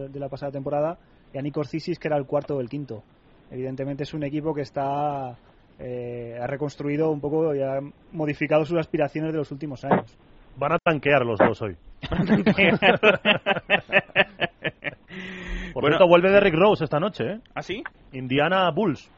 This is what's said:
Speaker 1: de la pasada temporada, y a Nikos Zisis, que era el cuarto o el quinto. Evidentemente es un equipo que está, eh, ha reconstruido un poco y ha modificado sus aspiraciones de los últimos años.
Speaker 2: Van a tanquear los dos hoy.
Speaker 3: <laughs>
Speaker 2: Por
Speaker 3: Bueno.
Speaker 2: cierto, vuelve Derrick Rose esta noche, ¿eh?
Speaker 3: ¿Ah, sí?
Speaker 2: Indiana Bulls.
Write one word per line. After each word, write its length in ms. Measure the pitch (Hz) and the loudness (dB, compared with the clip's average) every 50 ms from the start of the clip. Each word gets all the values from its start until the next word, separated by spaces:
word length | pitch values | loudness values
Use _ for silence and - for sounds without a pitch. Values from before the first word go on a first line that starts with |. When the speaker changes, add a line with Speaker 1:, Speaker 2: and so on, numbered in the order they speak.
| 135 135 | -8 -10
Speaker 1:
de 120 | 139 143 | -10 -10
la 80 | 143 135 | -10 -8
pasada 240 | 139 123 139 139 | -10 -8 -10 -8
temporada, 460 | 131 139 135 143 143 147 151 160 180 - _ _ _ _ _ _ | -8 -6 -6 -4 -2 0 -2 -2 -4 -8 _ _ _ _ _ _
y 60 | - 135 | -10 -8
a 20 | |
Nikos 300 | 139 147 139 160 143 - | -6 -4 -4 -4 -6 -4
Zisis, 280 | - 160 - 180 165 - | -6 -8 -4 -6 -6 -4
que 100 | - 156 | -2 -2
era 100 | 151 147 | -2 -2
el 80 | 139 | -2
cuarto 300 | 135 147 143 139 - 147 | 0 -2 -2 -2 -2 -4
o 40 | 135 | -4
el 80 | 123 113 | -4 -6
quinto. 340 | 139 147 143 127 113 104 - _ _ _ _ _ - _ _ - | -8 -10 -8 -10 -12 -14 -14 _ _ _ _ _ -20 _ _ -14
Evidentemente 520 | 135 127 131 131 131 131 135 139 139 135 | -10 -8 -8 -8 -6 -6 -6 -6 -6 -8
es 100 | 147 - | -8 -8
un 120 | - 156 147 | -6 -8 -6
equipo 300 | 139 147 151 147 160 151 | -4 -6 -4 -4 -4 -4
que 60 | 147 | -4
está, 720 | 135 - - 147 139 139 139 143 147 147 143 139 131 123 123 - _ _ _ _ _ _ _ - | -6 -6 -6 -4 -4 -2 -2 -2 -2 -4 -4 -6 -8 -10 -12 -16 _ _ _ _ _ _ _ -14
eh, 600 | - 123 123 123 120 120 120 120 117 117 117 120 | -12 -10 -8 -8 -8 -8 -10 -10 -12 -12 -10 -8
ha 80 | 120 | -6
reconstruido 640 | 127 139 131 147 143 - - 143 143 147 147 160 160 | -6 -6 -4 -6 -6 -6 -6 -4 -4 -2 0 0 0
un 120 | 156 143 | 0 -2
poco 320 | 143 143 151 160 165 156 143 | -4 -2 -2 0 0 0 0
y 80 | 139 | 0
ha 180 | 135 135 135 139 143 143 - _ _ - | -2 -2 -2 -4 -6 -8 -16 _ _ -14
modificado 540 | - 165 156 147 143 - 151 139 151 151 156 | -8 -6 -4 -4 -2 -4 -2 2 2 2 2
sus 120 | 139 170 165 | 2 0 -2
aspiraciones 540 | 156 - - 156 147 139 - 156 156 160 | -2 0 0 -2 -2 0 -2 -4 -4 -2
de 60 | 160 156 | -2 -4
los 120 | 139 - | -4 -4
últimos 320 | 143 135 160 147 131 - - | -8 -10 -10 -10 -10 -8 0
años. 280 | 139 - - - - - _ _ _ - - - - - - | 0 0 0 0 -6 -18 _ _ _ -20 -20 -20 -20 -8 -4
Speaker 2:
Van 140 | 139 127 | -2 0
a 60 | 165 175 | 0 2
tanquear 460 | - 175 160 135 - 143 143 135 120 | 2 2 0 2 4 4 4 4 4
los 140 | 117 110 98 | 2 4 4
dos 240 | - - 104 - | 4 2 2 -2
hoy. 120 | 117 101 87 - - - - - | -6 -8 -8 -10 -16 -20 -20 -14
Speaker 3:
<laughs> 2500 | - - 165 180 196 180 220 208 185 214 - - 196 165 202 - 202 185 - - - 214 190 - - 208 202 - - 202 190 170 - - 202 - - - 185 196 - - - 185 - - 196 - 170 - _ _ - 160 - _ - 151 - _ - - 180 190 185 185 185 185 180 - - - - - | -8 -4 -2 -2 2 2 2 4 4 2 4 4 4 4 4 4 4 4 4 6 4 4 4 4 2 0 0 2 0 -2 -2 -2 0 -2 -2 -2 -2 0 0 0 0 0 0 0 0 0 0 -6 -6 -6 _ _ -8 -8 -8 _ -12 -12 -12 _ -20 -18 -16 -14 -14 -14 -14 -14 -10 -10 -8 -8 -8 -8
Speaker 2:
Por 100 | - - | -6 0
Speaker 3:
Bueno. 140 | - 151 160 | 2 2 6
Speaker 2:
cierto, 120 | 156 185 170 | 6 8 8
vuelve 220 | 175 175 175 190 | 8 6 6 6
Derrick 240 | 196 202 202 196 156 | 6 6 6 6 4
Rose 300 | 160 190 214 185 - 160 | 6 4 4 4 2 0
esta 160 | - 156 143 | -2 -2 -2
noche, 240 | 175 214 - - 113 | -2 -2 -4 -4 -6
¿eh? 160 | 135 202 226 - _ - | -6 -6 -8 -14 _ -12
Speaker 3:
¿Ah, 80 | 139 | -12
sí? 200 | 151 - 185 240 330 - _ - - - | -8 -8 -10 -10 -10 -14 _ -18 -20 -14
Speaker 2:
Indiana 580 | - 131 131 123 131 143 147 165 185 190 185 175 | -12 -10 -6 0 2 2 2 2 2 2 2 2
Bulls. 400 | 147 180 220 175 127 - - _ _ | 2 0 0 0 0 -2 -6 _ _